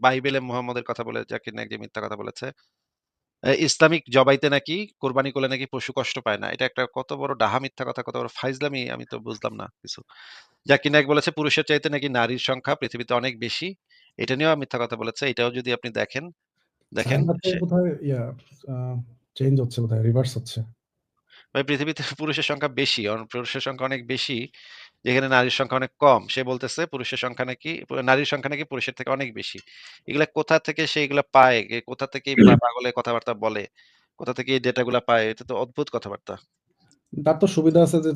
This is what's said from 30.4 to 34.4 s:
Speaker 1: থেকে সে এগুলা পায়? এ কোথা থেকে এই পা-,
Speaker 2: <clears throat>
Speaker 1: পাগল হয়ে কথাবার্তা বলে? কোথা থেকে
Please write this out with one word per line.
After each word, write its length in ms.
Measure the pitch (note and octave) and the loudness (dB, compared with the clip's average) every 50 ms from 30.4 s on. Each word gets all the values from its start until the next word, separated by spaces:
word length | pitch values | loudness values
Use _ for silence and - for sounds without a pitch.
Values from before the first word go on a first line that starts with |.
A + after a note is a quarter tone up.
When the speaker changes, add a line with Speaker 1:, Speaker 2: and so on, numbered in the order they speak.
| D3+ - D#3+ D#3 | 0 2 2 2
Speaker 1:
থেকে 220 | - - D3+ D#3+ D#3 | 2 -2 -4 -2 -2
সে 160 | - - D#3 | -2 0 0
এগুলা 240 | D3 C3+ C#3 C#3+ - _ | 0 2 0 0 0 _
পায়? 260 | - C3+ B2+ B2+ B2 A2+ G2 - | 8 8 8 8 6 4 0 -2
এ 100 | A#2 A#2 - | -6 -8 -8
কোথা 220 | A#2+ C3 - C3+ - | -8 -8 -8 -8 -8
থেকে 200 | - C3 - C#3 | -8 -8 -6 2
এই 80 | C3+ A#2+ | 6 8
পা-, 200 | G#2 F#2+ - A#2 | 8 10 8 8
Speaker 2:
<clears throat> 0 | |
Speaker 1:
পাগল 240 | A#2+ A#2+ A#2 B2 | 6 2 0 -2
হয়ে 140 | B2+ B2 A#2+ | -4 -2 -2
কথাবার্তা 360 | B2 A#2 A#2+ A#2+ A2+ - B2 A2+ | -2 -2 -2 -2 -2 -2 -4 -4
বলে? 260 | G#2 A2 A2 G#2+ G#2 G2 - _ _ _ _ _ _ _ _ _ - | -2 -2 -2 -2 -4 -6 -10 _ _ _ _ _ _ _ _ _ -8
কোথা 120 | - B2 B2 | -6 -6 -4
থেকে 160 | - | -4